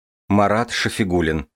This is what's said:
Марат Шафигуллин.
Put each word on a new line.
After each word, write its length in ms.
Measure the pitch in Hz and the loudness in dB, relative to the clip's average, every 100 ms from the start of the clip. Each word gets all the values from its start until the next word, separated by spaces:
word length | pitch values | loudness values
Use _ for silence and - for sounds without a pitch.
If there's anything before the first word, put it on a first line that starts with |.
| _ _ - | _ _ -2
Марат 420 | 101 101 107 120 | 2 2 0 -2
Шафигуллин. 760 | - 107 - 98 87 80 78 - | -4 -4 -2 0 0 0 -2 -6